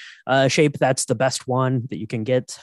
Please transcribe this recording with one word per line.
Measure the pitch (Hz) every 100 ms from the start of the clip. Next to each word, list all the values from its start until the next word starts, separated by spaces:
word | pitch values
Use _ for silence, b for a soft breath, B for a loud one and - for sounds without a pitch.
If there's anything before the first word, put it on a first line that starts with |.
| B B -
uh, | 135 135
shape. | - 151 -
That's | 131 131
the | -
best | 117 131 - -
one | 127 131 127 117
that | 87
you | 110
can | 117
get | 107 127 - -